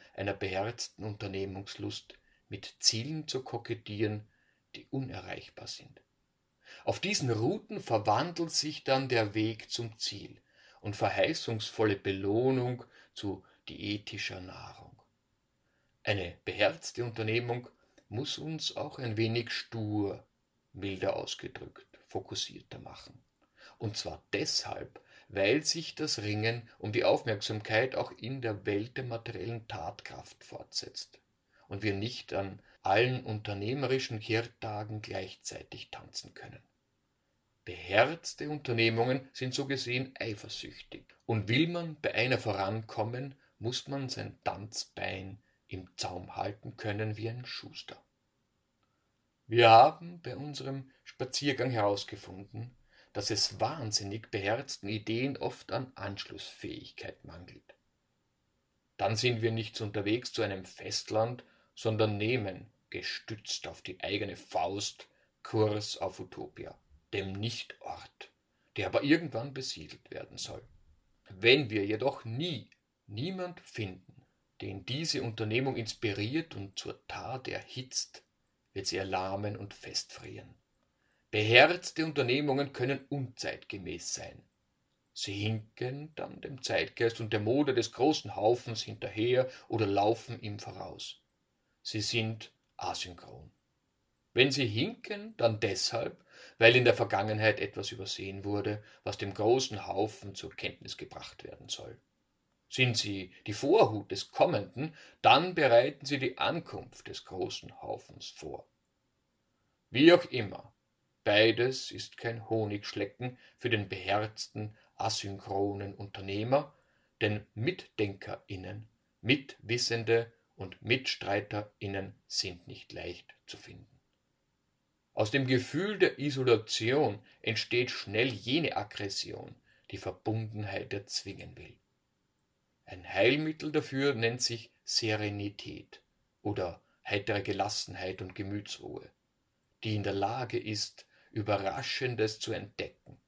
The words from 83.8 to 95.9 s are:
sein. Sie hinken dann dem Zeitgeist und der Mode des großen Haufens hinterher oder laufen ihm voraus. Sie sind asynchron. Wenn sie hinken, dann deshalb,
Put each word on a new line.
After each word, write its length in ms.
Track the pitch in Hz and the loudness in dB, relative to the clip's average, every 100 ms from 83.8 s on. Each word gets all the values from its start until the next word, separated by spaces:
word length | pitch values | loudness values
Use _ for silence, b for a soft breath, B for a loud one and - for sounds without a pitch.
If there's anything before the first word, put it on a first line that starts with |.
| 85 85 - | -8 -8 -6
sein. 280 | - 98 - - _ _ _ _ _ _ | -6 -8 -14 -20 _ _ _ _ _ _
Sie 220 | - - | -8 -6
hinken 800 | 101 107 110 110 - 123 139 156 - | 0 0 0 -4 -6 -6 -4 -10 -10
dann 240 | - - | -10 -10
dem 220 | - 135 | -12 -8
Zeitgeist 580 | - - 80 - 117 113 | 0 0 0 2 0 2
und 120 | 110 | -2
der 80 | 110 | 0
Mode 340 | 104 139 143 | 4 4 4
des 180 | 120 110 | 2 0
großen 440 | - 135 151 107 - | 4 4 4 -2 2
Haufens 460 | 107 120 - 110 | 4 4 2 -6
hinterher 640 | - 104 107 110 117 127 127 B B | -8 -8 -6 0 4 4 4 B B
oder 180 | 110 101 | 0 2
laufen 540 | 101 104 113 - 117 | 6 4 4 -2 -10
ihm 160 | 107 101 | -8 -8
voraus. 640 | - 95 - - - - _ _ _ _ _ _ | -10 -12 -12 -10 -12 -14 _ _ _ _ _ _
Sie 180 | - 110 | -6 -4
sind 520 | 104 117 110 110 - _ _ - | 0 0 0 -4 -10 _ _ -8
asynchron. 760 | 90 - 90 82 - 60 - _ _ _ _ _ _ _ _ | -6 -4 -8 -12 -18 -18 -20 _ _ _ _ _ _ _ _
Wenn 180 | - 139 | 6 6
sie 160 | 135 120 | 6 0
hinken, 680 | 107 185 - - 208 220 - | 2 0 -2 -8 -8 -8 2
dann 240 | 117 107 | 2 4
deshalb, 640 | 107 92 - | 0 0 -2